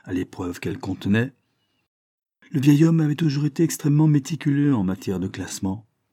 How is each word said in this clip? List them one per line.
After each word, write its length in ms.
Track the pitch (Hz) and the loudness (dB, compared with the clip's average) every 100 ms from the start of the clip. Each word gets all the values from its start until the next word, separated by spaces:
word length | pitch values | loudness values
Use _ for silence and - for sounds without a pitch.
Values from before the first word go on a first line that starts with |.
à 100 | - | -8
l'épreuve 460 | 92 90 - 87 87 | -8 -8 -8 -10 -8
qu'elle 200 | 90 - | -8 -8
contenait ? 540 | 98 95 95 107 127 - _ _ _ _ _ _ _ _ _ _ _ | -8 -6 0 0 0 -8 _ _ _ _ _ _ _ _ _ _ _
Le 80 | 143 | 0
vieil 260 | 143 147 165 | 4 6 6
homme 140 | 165 | 4
avait 160 | 151 147 | 2 0
toujours 300 | 160 139 147 | 0 0 -2
été 180 | 143 | 0
extrêmement 440 | 160 - 147 147 156 | -2 0 0 4 4
méticuleux 680 | 147 135 151 147 143 143 127 | 2 0 -6 -2 0 2 0
en 80 | |
matière 360 | 92 92 - 92 | 0 -4 -4 -4
de 80 | 95 | -4
classement. 600 | - 87 - 95 107 - _ _ | -8 -12 -6 -6 -6 -12 _ _